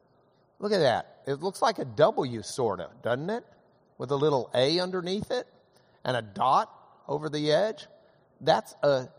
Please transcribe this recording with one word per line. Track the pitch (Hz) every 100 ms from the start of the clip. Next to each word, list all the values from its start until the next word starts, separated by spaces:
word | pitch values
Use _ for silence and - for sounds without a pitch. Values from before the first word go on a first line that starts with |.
| _ _ _ _ _ -
look | 208
at | 208
that. | 139 101 - - -
It | 139
looks | 180 -
like | 233 208
a |
W, | 131 110 165 214 135 117
sorta, | - - 117 90 82 -
doesn't | 110 123 165
it? | 233 - _ _ _ _ -
With | 127
a | 143
little | 151 139 110
A | 123 135 170
underneath | 180 185 175 202 -
it | 247 - _ _ _ _ _
and | - 123
a |
dot | 110 98 127 165 220 - _ _ -
over | 147 156
the | 151 151
edge. | 151 214 220 - _ _ _ _ -
That's | - 202 - -
a | 147 135 127